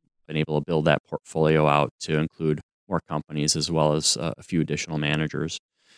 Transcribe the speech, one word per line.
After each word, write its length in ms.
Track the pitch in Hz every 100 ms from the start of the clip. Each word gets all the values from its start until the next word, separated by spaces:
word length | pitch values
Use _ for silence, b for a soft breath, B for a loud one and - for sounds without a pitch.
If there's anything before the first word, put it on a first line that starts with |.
| _ _ -
been 120 | 78
able 200 | 76 76
to 40 | 76
build 200 | 80 78
that 180 | 71
portfolio 640 | - - - 80 78 80 76
out 220 | 73 71 -
to 160 | - 78
include 440 | 78 - 80 76 - _ -
more 140 | 90 -
companies 480 | 78 - 76 76 80
as 120 | 76
well 220 | 80 76
as, 240 | 76 76 -
uh, 180 | 80 -
a 60 |
few 180 | - 85
additional 360 | 76 76 - 78
managers. 600 | 73 76 78 73 76 - _ _ _